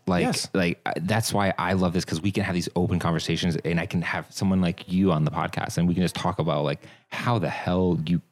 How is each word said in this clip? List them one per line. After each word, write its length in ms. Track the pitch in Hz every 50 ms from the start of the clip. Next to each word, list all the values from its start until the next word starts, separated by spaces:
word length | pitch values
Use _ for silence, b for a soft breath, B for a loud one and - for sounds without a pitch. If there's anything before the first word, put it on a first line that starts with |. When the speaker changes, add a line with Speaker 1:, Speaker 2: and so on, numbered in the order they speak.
| -
Speaker 1:
like, 160 | - 90 87 -
Speaker 2:
Yes. 260 | - - - - - -
Speaker 1:
like, 260 | 95 87 87 - - -
uh, 80 | 53 - -
that's 320 | 82 98 107 113 110 - -
why 200 | 104 101 92 -
I 160 | - 82 90 98
love 200 | 92 92 87 85
this, 120 | 90 82
'cause 160 | - - 80
we 100 | 87 101
can 120 | - 110 95
have 100 | 95 90
these 160 | 90 82 - -
open 240 | 90 90 82 92 82
conversations 560 | - 85 82 78 - - 82 - 92 87 78
and 220 | 78 - 78 85 82
I 60 | 85
can 160 | - - 87
have 260 | 82 - - 87 - -
someone 320 | - - 95 95 95 92
like 300 | 90 85 85 - - -
you 200 | 90 92 98 95
on 120 | 80 78 78
the 60 | 76
podcast 460 | 78 82 82 - - - - - -
and 100 | 87 85
we 60 | 87 85
can 100 | 87 90
just 120 | 156 -
talk 220 | - - - 95 -
about, 240 | 82 82 73 73 76
like, 180 | 71 73 - B B B B B B
how 300 | - - - 120 117 107
the 100 | 82 80
hell 500 | - - - 90 90 92 92 90 85 82 78
you 160 | 82 87 82 - _